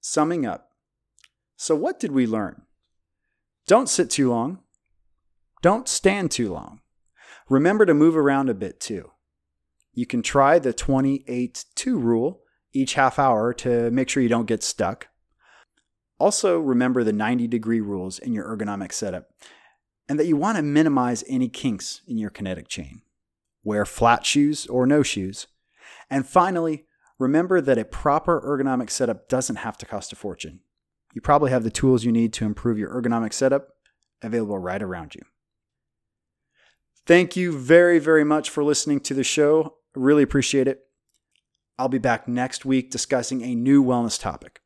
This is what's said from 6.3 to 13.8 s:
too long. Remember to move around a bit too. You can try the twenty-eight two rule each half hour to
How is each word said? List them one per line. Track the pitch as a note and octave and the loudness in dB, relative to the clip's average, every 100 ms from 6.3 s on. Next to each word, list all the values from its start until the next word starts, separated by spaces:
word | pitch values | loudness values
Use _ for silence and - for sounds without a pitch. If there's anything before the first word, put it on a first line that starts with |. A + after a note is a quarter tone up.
too | - A2 | -4 -4
long. | E2 - - _ _ _ _ - - _ | -6 -12 -20 _ _ _ _ -20 -20 _
Remember | C3+ D#3+ G#3 G3+ | 2 4 6 6
to | |
move | D3 D#3 D#3+ | 8 6 6
around | C#3+ C3+ C3+ | 2 2 0
a | |
bit | G2+ G2 - | -4 -6 -10
too. | - G#2 D#2+ _ _ _ _ _ _ _ _ | -10 -10 -12 _ _ _ _ _ _ _ _
You | - | -8
can | A#2+ A#2+ | -4 -4
try | A2 C#3 C#3 E3+ | 0 4 6 4
the | C3+ | 2
twenty-eight | A2+ - C3+ C3+ C#3 - B2 B2 - - - | -4 -2 0 0 -2 -4 -6 -6 -8 -14 -8
two | - A#3 | -4 0
rule | A#2 A2+ C3 F#3 _ _ _ | 2 2 0 -6 _ _ _
each | C#3 C3+ | -4 -2
half | - C3 - | 2 0 2
hour | C3+ A2+ A2+ | 2 2 0
to | B2 B2+ A#2+ | -4 -2 0